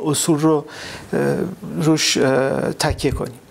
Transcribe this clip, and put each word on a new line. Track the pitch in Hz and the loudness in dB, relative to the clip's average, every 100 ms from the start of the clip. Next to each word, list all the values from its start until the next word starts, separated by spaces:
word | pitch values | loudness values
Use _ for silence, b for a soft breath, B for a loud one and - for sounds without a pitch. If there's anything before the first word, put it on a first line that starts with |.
| 156 | 0
اصول | 143 - 151 | 0 2 4
رو، | 156 151 - B B B B | 4 4 0 B B B B
اه، | - 139 139 - 190 165 165 | -2 0 0 -4 -6 -8 -2
روش، | 156 156 - - | 2 2 2 2
اه، | 135 131 135 135 131 | 2 2 2 0 -2
تکیه | - 151 - 139 | -2 -2 0 0
کنیم. | - - - - | -2 -4 -10 -20